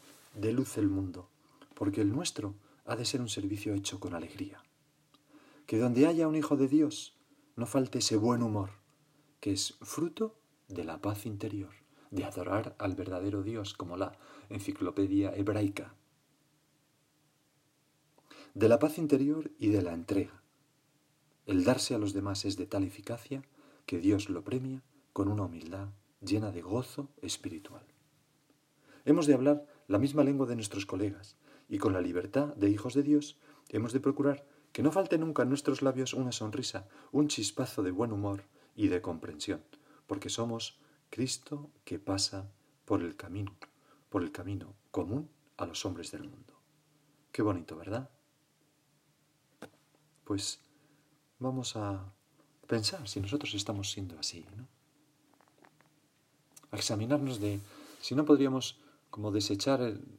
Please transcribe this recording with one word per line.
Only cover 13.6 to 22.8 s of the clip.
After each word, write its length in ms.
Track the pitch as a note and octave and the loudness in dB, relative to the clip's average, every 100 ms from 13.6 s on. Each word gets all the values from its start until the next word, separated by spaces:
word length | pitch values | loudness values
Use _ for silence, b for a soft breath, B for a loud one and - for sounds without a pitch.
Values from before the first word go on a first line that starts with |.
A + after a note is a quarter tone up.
| G2+ | -6
como 240 | - F2+ F2+ | -8 -8 -4
la 180 | F#2 - B B B | -6 -8 B B B
enciclopedia 880 | G2+ A#2+ - F2+ - G2 G2+ F#2+ G2 | -8 -6 -4 -2 0 2 4 2 0
hebraica. 580 | G2 G#2 G2+ - - - _ _ _ _ _ _ _ _ _ _ _ _ _ _ _ _ _ _ _ _ _ _ - B B | 2 2 2 -2 -10 -16 _ _ _ _ _ _ _ _ _ _ _ _ _ _ _ _ _ _ _ _ _ _ -20 B B
De 160 | G2 A2 | 4 8
la 80 | A#2 | 8
paz 180 | D3+ E3+ | 6 2
interior 540 | D3+ C3+ C#3 D#3 D3+ - | 4 4 4 0 -4 0
y 100 | G#2 | 4
de 140 | G#2 | 4
la 100 | F2 | 2
entrega. 480 | E2+ E2+ F#2+ F#2 - _ _ _ _ _ _ _ _ _ _ | -2 -2 0 -2 -8 _ _ _ _ _ _ _ _ _ _
El 180 | - F#2 | 0 4
darse 320 | F2 - - | 6 4 2
a 40 | A#2 | 0
los 160 | G#2 | 0
demás 320 | G2 G2 G2 G2+ | -2 -2 -2 -4
es 100 | G2 | -4
de 80 | |
tal 200 | - G2+ | -4 -2